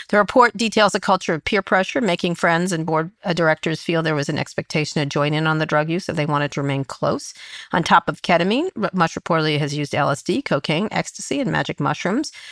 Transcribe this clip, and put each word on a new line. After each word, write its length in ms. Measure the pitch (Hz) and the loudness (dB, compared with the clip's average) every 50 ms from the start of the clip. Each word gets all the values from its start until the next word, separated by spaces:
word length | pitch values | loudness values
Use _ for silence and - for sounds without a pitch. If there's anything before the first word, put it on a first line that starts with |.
| - - | -6 0
The 80 | - | 2
report 400 | 208 208 - - 262 240 233 - | 2 2 4 6 6 6 6 4
details 380 | 202 233 220 - 220 214 196 - | 2 -2 0 4 6 4 6 4
a 40 | 202 | 2
culture 360 | - - 196 185 - - 175 | 2 2 2 2 2 0 -2
of 100 | 151 - | -2 -2
peer 180 | - - 196 - | 0 0 0 0
pressure, 380 | - 220 185 190 - - 277 | 2 2 2 2 2 0 0
making 340 | 247 196 175 - - 180 170 | 0 0 0 0 0 -2 -2
friends 360 | - - 175 165 165 175 185 185 | 0 2 2 2 2 2 0 -2
and 120 | 160 160 | -2 -2
board, 260 | 170 160 156 160 175 _ _ - | 0 0 0 -2 -2 _ _ -6
uh, 100 | 208 165 | -4 0
directors 480 | 175 165 156 156 - - 170 165 - - | 2 4 2 2 2 0 -4 -4 -4 -2
feel 200 | - 165 165 160 | -2 0 0 2
there 120 | 165 156 | 0 0
was 140 | 147 143 - | 0 0 -2
an 80 | 151 143 | -2 -4
expectation 600 | 143 - - - 165 - - 165 151 - - 165 | -4 -4 -6 -8 -8 -4 -2 -2 -2 0 -2 -2
to 60 | 147 | -2
join 280 | 143 - 151 143 147 156 | 0 0 0 0 0 0
in 120 | 151 160 | 0 0
on 120 | 160 156 156 | 0 0 0
the 80 | 156 | 0
drug 220 | 151 156 151 156 160 | 0 2 0 0 0
use 180 | 165 180 - - | -2 -4 -4 -4
if 80 | 165 | -4
they 100 | 165 147 | -2 -2
wanted 240 | 147 151 143 147 143 - | 0 0 0 0 -2 -2
to 100 | 160 143 | -4 -2
remain 220 | 139 135 139 135 | -2 -2 -2 -4
close. 480 | - - - - 143 - 294 - - - - - - - - - - - | -6 -6 -4 -2 -2 -2 -2 -6 -10 -16 -18 -20 -18 -18 -18 -12 -4 -2
On 120 | 180 165 | -2 0
top 240 | - 208 170 - - | 4 4 4 4 2
of 140 | 151 - - | -6 -6 0
ketamine, 480 | - 180 165 170 190 214 262 339 370 - - 202 | 2 2 4 4 2 2 0 0 -2 -4 -4 -4
R-, 80 | 165 - | -2 0
Musk 280 | 185 170 165 - - | 0 0 0 0 -6
reportedly 380 | - - 175 160 156 156 151 143 | -4 -2 0 0 2 2 0 0
has 140 | 151 139 143 | 0 -2 -2
used 180 | 147 147 - - | -4 -4 -2 0
L 160 | - 143 143 | 0 0 0
S 120 | 139 - - | 0 -2 -2
D, 200 | - 185 254 - | -2 -2 -2 0
cocaine, 460 | - 165 135 - - 156 156 214 214 | 0 -2 -2 0 0 -2 0 0 -2
ecstasy, 480 | - 175 170 - - - - - - 285 | -2 -4 -4 -4 -8 -12 -6 -4 -2 -2
and 140 | 269 196 156 | -2 0 0
magic 260 | 151 143 - 156 - | -2 -2 -2 -4 -2
mushrooms. 540 | 147 139 151 - - 175 196 269 302 - - - - - | -2 -2 -2 -2 -2 -2 -2 -2 -4 -6 -8 -16 -20 -18